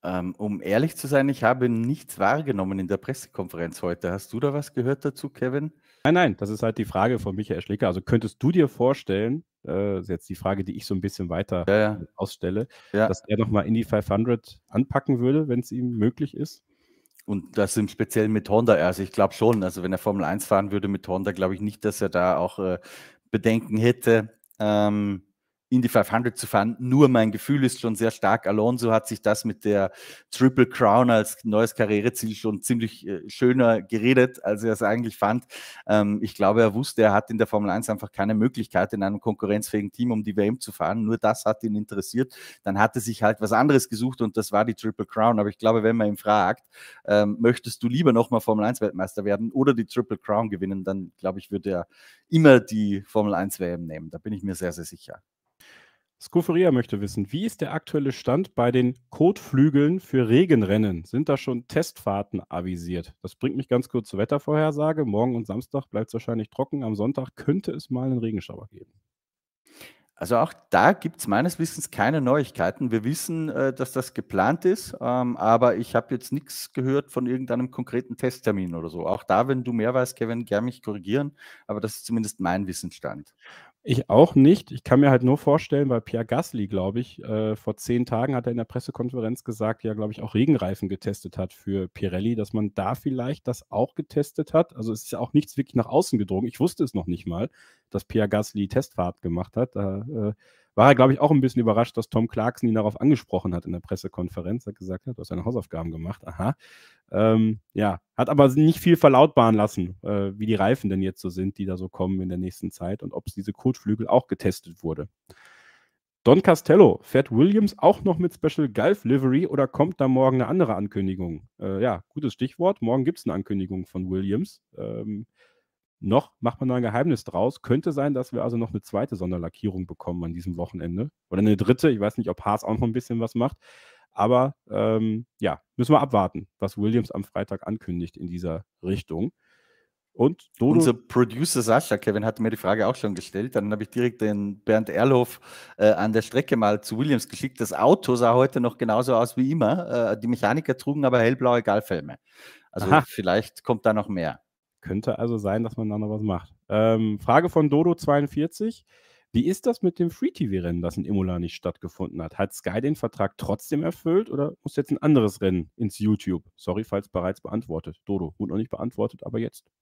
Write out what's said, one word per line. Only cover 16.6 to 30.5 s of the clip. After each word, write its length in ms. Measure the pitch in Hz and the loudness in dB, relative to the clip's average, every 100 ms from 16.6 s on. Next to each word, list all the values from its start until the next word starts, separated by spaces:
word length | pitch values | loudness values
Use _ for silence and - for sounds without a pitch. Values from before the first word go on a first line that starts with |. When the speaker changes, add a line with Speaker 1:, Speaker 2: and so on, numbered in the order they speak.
| _ _ _ _ _ _ - | _ _ _ _ _ _ -8
Speaker 1:
Und 320 | 101 - - | -8 -6 -2
das 200 | 101 - | 0 0
im 100 | 104 | -2
Speziellen 440 | - 110 - 107 | -4 -4 0 0
mit 180 | 107 - | 0 2
Honda, 240 | 104 117 98 | 2 4 4
also 280 | 85 90 | 4 -2
ich 80 | 95 | -6
glaub 220 | - 98 | 2 2
schon, 300 | - 113 113 | 4 2 2
also 200 | 92 92 | 0 -4
wenn 80 | 90 | -4
er 80 | 95 | -2
Formel 240 | - 98 | -2 -2
eins 240 | 80 95 - | -2 -4 0
fahren 240 | 101 101 | 0 2
würde 160 | 101 98 | -2 -2
mit 200 | 98 - | -6 -4
Honda, 240 | 92 98 | -4 -4
glaub 200 | 90 95 | -2 -2
ich 100 | 95 | -2
nicht, 240 | 104 101 107 | -6 -4 -4
dass 160 | 98 | -2
er 80 | 98 | -2
da 280 | 90 90 76 | 2 2 2
auch, 200 | 90 - | 0 -2
äh, 220 | 95 90 - - - _ _ | -4 -4 -8 -20 -20 _ _
Bedenken 480 | 110 113 113 110 110 | -2 0 0 -2 0
hätte, 560 | 117 123 123 113 110 _ _ _ | 2 2 4 4 2 _ _ _
ähm, 640 | 107 104 104 104 101 98 _ _ _ _ _ | 0 2 2 0 -2 -4 _ _ _ _ _
Indy 140 | 127 120 | 0 2
five 240 | 120 101 | 2 2
hundred 260 | 113 120 - | 0 -2 -6
zu 100 | - | -2
fahren. 280 | 110 107 113 | 0 0 -4
Nur 260 | 127 131 143 | 0 6 6
mein 240 | 123 110 | 6 2
Gefühl 320 | 104 - 143 | 0 -4 0
ist 160 | 131 - | 0 0
schon 160 | 117 107 | -6 0
sehr 160 | 113 | -2
stark, 340 | - 98 110 - | 0 0 0 0
Alonso 460 | 107 110 123 117 | 0 0 0 2
hat 160 | 113 - | 0 0
sich 140 | 107 | -4
das 240 | - 107 113 | 0 0 -2
mit 180 | 104 | -6
der 300 | 107 104 95 - - - _ | 0 0 0 -4 -20 -20 _
Triple 380 | - 131 | 2 2